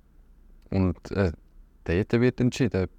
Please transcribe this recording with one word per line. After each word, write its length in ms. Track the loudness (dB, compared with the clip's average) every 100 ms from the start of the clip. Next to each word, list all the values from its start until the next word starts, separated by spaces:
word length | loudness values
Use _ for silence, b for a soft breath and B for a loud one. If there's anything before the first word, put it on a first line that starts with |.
| _ -20 -20 -20 -20 -20 -6
Und, 420 | 0 0 -2 -6
äh, 200 | -2 -2 -2 -18 -20 -20 _
dort 280 | -4 -2 0
wird 260 | 2 2 2
entschieden, 440 | -2 0 0 0
ob 60 | -4